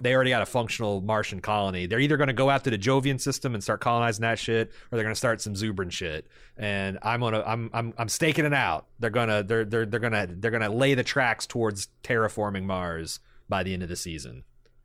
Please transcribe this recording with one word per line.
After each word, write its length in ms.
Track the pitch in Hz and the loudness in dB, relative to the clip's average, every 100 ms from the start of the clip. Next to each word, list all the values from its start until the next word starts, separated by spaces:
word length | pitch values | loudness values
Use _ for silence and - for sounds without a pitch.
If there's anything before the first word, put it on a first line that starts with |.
they 140 | 123 | 2
already 160 | 131 127 | 4 4
got 100 | 123 | 2
a 60 | 113 | 2
functional 560 | 123 113 - 110 101 | 0 -2 -2 0 0
Martian 380 | 98 110 107 98 | 0 0 0 -4
colony. 420 | 95 104 98 92 | 0 2 2 0
They're 160 | 90 110 | 0 2
either 160 | 143 147 | 4 4
gonna 160 | 139 | 2
go 160 | 120 135 | 4 4
after 220 | 139 135 | 4 2
the 80 | 110 | 0
Jovian 420 | 101 135 135 131 | 4 4 4 0
system 320 | - 131 135 | -2 -2 -2
and 100 | 117 | -4
start 200 | - 107 | -2 -2
colonizing 400 | - 117 117 104 | 2 2 2 2
that 160 | 113 113 | 0 0
shit, 300 | - 113 110 - - | 0 0 0 -6 -6
or 60 | 117 | -2
they're 60 | |
gonna 100 | 110 | -2
start 280 | 107 127 110 | 0 0 0
some 100 | - | -2
Zubrin 400 | 98 110 98 92 | -4 -2 -2 -4
shit. 340 | - 87 78 - - - - | -4 -6 -6 -10 -18 -20 -8
And 420 | 107 101 98 95 | -4 -2 -2 -2
I'm 180 | 107 120 | -2 0
gonna, 220 | 120 110 107 | 0 0 0
I'm, 220 | 113 113 | -2 -4
I'm, 180 | 117 117 113 | -4 -4 -4
I'm 100 | 113 | -4
staking 380 | - 160 151 151 | 0 0 2 2
it 80 | |
out. 320 | 143 110 80 - - | 2 2 0 -4 -6
They're 120 | 113 | -2
gonna, 320 | 113 113 107 | 0 2 2
they're, 240 | 98 113 110 | 2 0 0
they're, 180 | 117 | 0
they're 160 | 113 110 | 0 -2
gonna, 260 | 120 110 95 | 0 0 -2
they're 240 | 87 113 | -2 -2
gonna 200 | 117 107 | 0 0
lay 240 | 110 135 | 2 4
the 100 | 131 | 2
tracks 420 | 123 - 123 113 - | 2 2 2 0 -4
towards 420 | 120 113 98 - _ | -2 -2 -2 -8 _
terraforming 600 | - 120 110 - 104 98 | -2 0 0 0 -2 -2
Mars 560 | 95 92 90 82 80 - - - - | -2 -2 -2 -4 -6 -10 -14 -16 -4
by 160 | 98 | -2
the 120 | 92 | 0
end 80 | 92 | -2
of 80 | 87 | -4
the 60 | 87 | -6
season. 480 | 87 78 65 60 - - _ _ | -8 -8 -10 -16 -20 -20 _ _